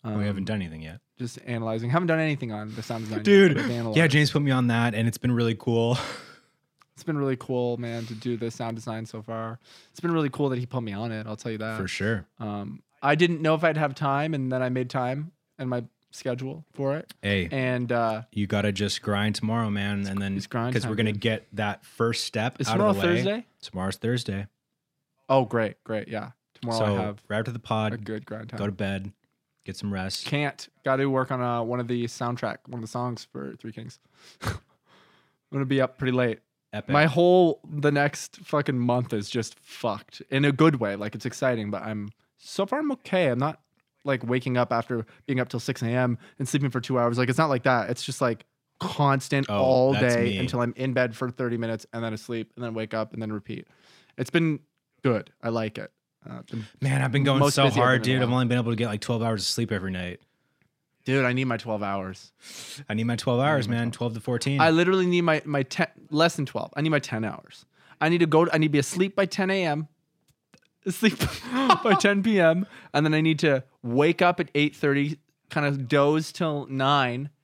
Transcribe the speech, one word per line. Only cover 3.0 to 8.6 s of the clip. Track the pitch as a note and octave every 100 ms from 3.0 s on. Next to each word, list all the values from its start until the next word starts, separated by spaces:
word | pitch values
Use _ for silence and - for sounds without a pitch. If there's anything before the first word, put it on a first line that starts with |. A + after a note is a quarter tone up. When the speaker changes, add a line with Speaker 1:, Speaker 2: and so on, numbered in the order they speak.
Speaker 2:
design | A2 A2
yet, | G#3
Speaker 1:
Dude, | G3+ G3 C#3
Speaker 2:
but | B2+
I've |
Speaker 1:
yeah, | A#2
Speaker 2:
analyzed. | A#2 A2 E3
Speaker 1:
James | C#3+ C#3+
put | D3+
me | C#3+
on | C3 A#2+
that, | A#2 A#2+ G#2+
and | A2+
it's | A2+
been | B2+
really | A#2+ A#2 A2+
cool. | - A#2 A#2 A#2+
<laughs> | - - - - _ _ _ _ _
Speaker 2:
It's | - -
been | D3+
really | C#3 B2+
cool, | - B2+ B2 A#2+
man, | A#2+ A#2 A2+
to |
do | A2 A#2+ A#2
the | A#2
sound | -